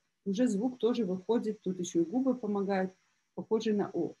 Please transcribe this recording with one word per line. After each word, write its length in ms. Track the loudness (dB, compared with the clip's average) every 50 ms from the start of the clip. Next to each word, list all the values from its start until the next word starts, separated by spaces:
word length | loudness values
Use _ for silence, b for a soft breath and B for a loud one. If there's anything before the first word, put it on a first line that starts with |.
| _ _ _ _ _
Уже 220 | -4 0 2 2 2
звук 320 | 2 0 0 -2 -2 0
тоже 260 | 0 0 2 2 0
выходит, 560 | 0 -2 -2 -2 0 0 0 0 -2 -4 -4 -4
тут 160 | -6 -4 -4
еще 220 | -4 -2 0 0 0
и 20 |
губы 300 | 2 0 0 2 2 0
помогают, 580 | 0 -2 -2 0 0 0 0 2 0 0 -2 -4 _ _ _ _ _ _ _ _
похожий 380 | -12 -4 -2 -2 0 2 2 2
на 160 | 2 0 0 -2
«о». 220 | -2 -2 -4 -6 -10